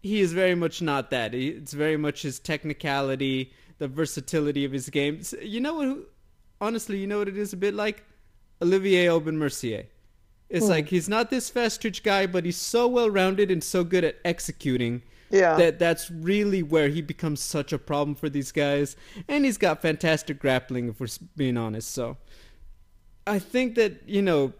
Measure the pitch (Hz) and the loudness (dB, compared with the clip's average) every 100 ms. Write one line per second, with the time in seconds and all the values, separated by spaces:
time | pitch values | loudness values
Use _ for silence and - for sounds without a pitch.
0 | 196 214 185 170 185 175 165 - 165 139 | 0 2 2 4 2 4 0 -2 -2 -2
1 | - 127 110 123 135 - 139 143 151 156 | 0 -2 -2 -2 -4 -6 -12 -2 0 0
2 | 151 - 147 - - 151 156 147 151 139 | -2 -4 -8 -8 -6 -6 -4 -6 -2 -2
3 | 139 135 135 131 131 _ - - 143 139 | -2 0 0 -2 -4 _ -20 -10 -8 -2
4 | 156 - - 165 147 139 139 135 123 147 | -4 -4 -4 0 0 0 -2 -4 -4 -2
5 | 143 156 - - 214 220 277 320 269 285 | -2 -4 -10 -12 -8 -4 -4 -2 -4 -4
6 | - _ _ _ _ _ 208 226 - 196 | -12 _ _ _ _ _ -4 -4 -6 -6
7 | 196 208 202 196 208 180 202 208 214 208 | -4 -2 -2 -4 -6 -2 -2 0 -4 -4
8 | _ _ _ _ _ _ 170 190 196 180 | _ _ _ _ _ _ 2 4 4 6
9 | 175 165 156 156 147 - 123 107 - _ | 6 4 2 -2 -2 -2 -6 -6 -10 _
10 | _ _ _ _ _ 175 208 165 156 180 | _ _ _ _ _ 2 4 2 2 -2
11 | 160 220 233 262 - 247 233 - 226 180 | 0 -2 0 -2 -2 0 0 -2 -6 -2
12 | 214 196 190 180 175 175 - 233 240 247 | 0 2 2 0 -2 -4 -2 2 4 4
13 | 226 196 185 190 196 180 - 185 175 185 | 2 4 2 4 2 2 0 -2 2 2
14 | 165 - 175 170 - - 143 123 120 123 | 2 0 -4 -4 -6 -6 -2 0 0 -4
15 | - - - 196 175 160 170 151 170 165 | -8 -20 2 4 6 6 4 4 2 2
16 | - 165 165 208 208 190 151 160 143 156 | -4 -8 0 2 2 0 2 2 4 0
17 | 151 151 160 143 - 156 135 147 - 147 | -6 -4 -4 -4 -4 -4 -4 -6 -2 -2
18 | 147 139 151 143 131 160 143 143 143 - | -2 -2 -4 -4 -4 -2 0 2 0 -6
19 | - 208 - 294 277 214 190 156 165 156 | -18 -16 -4 0 2 2 0 2 -2 0
20 | 165 156 - 143 139 127 - 123 120 107 | 2 0 -2 -2 0 0 0 -4 -4 -6
21 | 131 - - - 135 120 113 107 - - | -8 -10 -14 -4 -2 0 -2 -6 -8 -6
22 | 120 135 - - - - - - - - | -6 -8 -16 -20 -20 -20 -20 -20 -20 -20
23 | - - - 202 190 247 254 233 214 - | -20 -10 -2 -2 0 0 0 2 2 0
24 | - 196 196 156 135 | -2 0 4 4 2